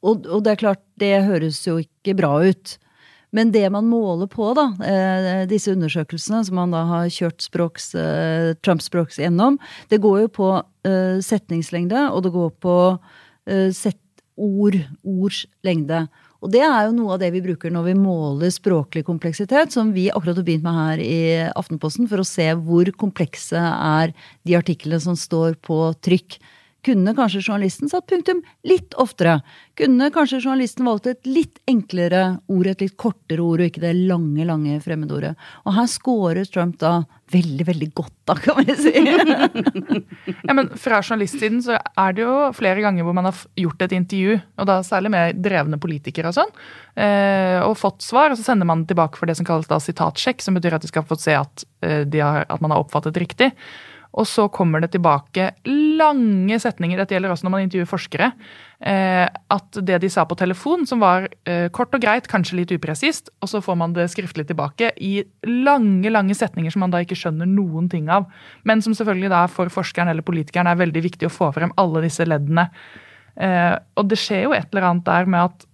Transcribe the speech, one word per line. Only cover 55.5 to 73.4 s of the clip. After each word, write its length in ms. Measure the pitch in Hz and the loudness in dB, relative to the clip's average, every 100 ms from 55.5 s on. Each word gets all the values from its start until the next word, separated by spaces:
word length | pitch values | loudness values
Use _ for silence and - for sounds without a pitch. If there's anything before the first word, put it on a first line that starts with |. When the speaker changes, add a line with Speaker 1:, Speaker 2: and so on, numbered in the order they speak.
| - | -4
Speaker 2:
lange 960 | - 285 302 311 311 285 233 196 185 220 | -2 0 2 4 4 4 2 2 2 0
setninger, 380 | 247 - 170 180 | -2 -2 -2 -2
dette 140 | 190 185 | 0 0
gjelder 160 | 190 | 0
også 140 | 175 185 | -2 -2
når 40 | |
man 80 | 190 | -2
intervjuer 240 | 190 185 175 | -2 -2 -2
forskere, 380 | 190 - - 233 - - - - _ | -4 -6 -2 -2 -2 -18 -20 -20 _
eh, 400 | - 196 190 185 180 - _ 202 | -2 0 2 2 2 -2 _ -2
at 220 | - - 185 | -2 -6 0
det 140 | 180 | 0
de 60 | 190 | 0
sa 140 | 180 160 | 0 0
på 80 | 175 | 0
telefon, 480 | 185 185 - 359 294 | -2 -2 -2 0 0
som 140 | 247 | 2
var, 300 | 202 180 190 - - | 4 4 0 -10 -6
eh, 220 | 175 175 | -2 -2
kort 240 | - 247 277 | -2 -2 0
og 60 | |
greit, 240 | 226 226 - | 2 0 0
kanskje 300 | 208 175 180 | -2 0 -2
litt 160 | 175 175 | -2 -4
upresist, 540 | 156 156 - 311 - _ | -4 -2 -2 -2 -10 _
og 80 | 196 | -6
så 140 | 214 | -6
får 140 | 196 175 | -2 -2
man 140 | 165 170 | -2 0
det 140 | 175 | -2
skriftlig 380 | 175 185 - 147 | -4 -8 -8 -6
tilbake 400 | 160 147 - 226 - | -4 -4 -2 -4 -4
i 240 | 190 196 196 _ - | -4 -4 -6 _ -4
lange, 640 | 240 269 285 214 190 202 | 0 2 4 4 2 2
lange 240 | 220 190 196 | 2 2 0
setninger 400 | 220 - 160 180 | -2 -2 -4 -2
som 80 | |
man 80 | 185 | 0
da 80 | 175 | 0
ikke 160 | 175 180 | -2 -6
skjønner 320 | 175 156 175 | -4 -2 0
noen 400 | 196 190 160 175 | 0 0 -2 -2
ting 180 | 170 151 | -2 0
av, 160 | 185 190 - - - - | 0 -2 -12 -20 -10 -2
men 160 | 220 | 0
som 80 | 220 | 0
selvfølgelig 400 | 220 220 190 196 | -2 -2 -2 0
da 140 | 180 175 | 2 2
for 240 | - 180 | 0 -4
forskeren 400 | - 180 - 175 | -4 -6 -2 -2
eller 160 | 160 160 | -2 -2
politikeren 400 | 170 147 175 175 | -4 -4 -2 0
er 80 | 175 | 2
veldig 220 | 175 160 170 | 0 0 -4
viktig 220 | - 175 | -4 -6
å 20 | |
få 220 | - 139 139 | -2 -2 0
frem 160 | 170 175 | -2 0
alle 240 | 185 160 | 0 2
disse 240 | 165 - 170 | -2 -2 0
leddene. 400 | 156 143 165 175 - - - - - _ | 0 0 2 0 -4 -20 -20 -20 -20 _
Eh, 380 | - | -6